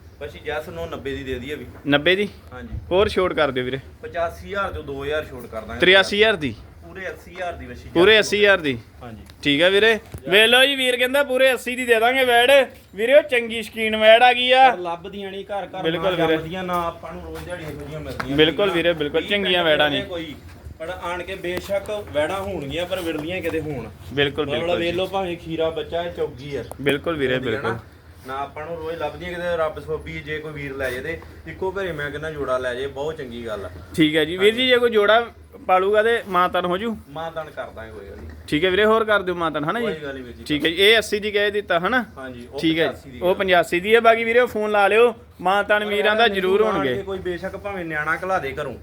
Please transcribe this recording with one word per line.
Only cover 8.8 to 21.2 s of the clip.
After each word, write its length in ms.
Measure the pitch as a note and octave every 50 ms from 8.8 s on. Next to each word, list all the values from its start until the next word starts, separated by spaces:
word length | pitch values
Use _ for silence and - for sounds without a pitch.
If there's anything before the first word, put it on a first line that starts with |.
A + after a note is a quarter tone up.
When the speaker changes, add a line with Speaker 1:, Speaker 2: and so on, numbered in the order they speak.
| A2 - - -
Speaker 1:
ਹਾਂਜੀ। 220 | - A#2+ A2 G#2 - - - - -
Speaker 2:
ਠੀਕ 180 | D3 C#3+ C#3+
ਆ 80 | E3 F3+
ਵੀਰੇ। 240 | G3 G3+ G#3 A3+ A3+ G#3 - - - - - -
ਵੇਖ 200 | F3 G3+ A3 A3+
ਲਓ 160 | A#3+ B3 C4
ਜੀ, 100 | C#4 C#4
ਵੀਰ 220 | C4+ C4 B3+ B3 A#3+
ਕਹਿੰਦਾ 260 | B3 B3 C4 C#4+ C#4+
ਪੂਰੇ 280 | B3+ B3+ B3+ C4 C4 B3+
ਅੱਸੀ 220 | A3+ - A#3+ B3
ਦੀ 100 | A#3+ B3+
ਦੇ 140 | A#3+ A#3 A3+
ਦਾਂਗੇ 240 | A3 A#3 B3+ C4+ C4
ਵੈੜ। 260 | B3+ A#3+ A#3 A#3+ B3+ C#4 C#4 C4 - - - - _ -
ਵੀਰੇ 180 | F#3 G#3+ A#3+ C4+
ਉਹ 80 | D4
ਚੰਗੀ 400 | D#4+ D4 B3+ A#3+ A#3 A3+ A3 A3+
ਸ਼ੌਕੀਨ 340 | G#3+ A3 - A3 A3 A3 G#3+ A3
ਵੈੜ 240 | G#3+ A3 A3 A#3 B3
ਆ 80 | B3 B3
ਗਈ 180 | A#3+ B3 B3+
ਆ। 180 | B3+ C4 C4 C4
Speaker 1:
ਪਰ 80 | A#3 F#3
ਲੱਭਦੀਆਂ 520 | F3+ F3 E3+ E3+ E3 G3+ G3 G3+ G3 G3
ਨਹੀਂ 140 | F#3+ G3 G3
ਘਰ 220 | G3 G3+ G3+ F3+ E3+
ਘਰ, 160 | - F#3 F3+
Speaker 2:
ਬਿਲਕੁਲ 340 | E3 E3 F3 E3 F#3+ F#3 E3
Speaker 1:
ਨਾ 80 | E3
Speaker 2:
ਵੀਰੇ। 120 | D#3+ D#3+ D#3+
Speaker 1:
ਜੰਮਦੀਆਂ, 260 | D#3 D#3+ E3+ F#3 F#3
ਨਾ 180 | F3+ F3+ F3 E3+ E3+
ਆਪਾਂ 260 | E3 - - E3 E3+
ਨੂੰ 100 | F3+ E3+
ਰੋਜ਼ 200 | D#3+ D#3+ D#3 D#3+
ਦਿਹਾੜੀ 180 | E3+ F3 E3+ D#3+
ਇਹੋ 160 | D3+ C#3 C#3
ਜਿਹੀਆਂ 200 | C#3+ C#3+ D3+ D#3
ਮਿਲਦੀਆਂ। 380 | D3+ C#3 B2 A2+ B2 B2+ C#3 C#3+
Speaker 2:
ਬਿਲਕੁਲ 280 | D#3 D#3+ D#3+ C#3 G3+
Speaker 1:
ਠੀਕ 80 | G3+ F3+
ਆ? 20 |
Speaker 2:
ਵੀਰੇ, 180 | E3+ D#3+ E3+ F3
ਬਿਲਕੁਲ 280 | D#3+ D3+ D3 C#3+ D#3+
Speaker 1:
ਵੀਹ 80 | D#3 F#3+
Speaker 2:
ਚੰਗੀਆਂ 340 | G3+ G3+ G3 F#3 F#3 F3+ F3
Speaker 1:
ਪਿੰਡ 80 | D#3+
Speaker 2:
ਵੈੜਾਂ 180 | D3+ D3 D3+ D3
Speaker 1:
ਮਿਲਦੇ 140 | C#3+ C3+ C3
Speaker 2:
ਨੇ। 60 | -
Speaker 1:
ਕੋਈ, 260 | F#3 E3+ E3 D#3+ C3+ - - - - - - - - -
ਪਰ 100 | D#3+ E3
ਆਣ 340 | F3+ F#3 F3+ F3 F3+ F3+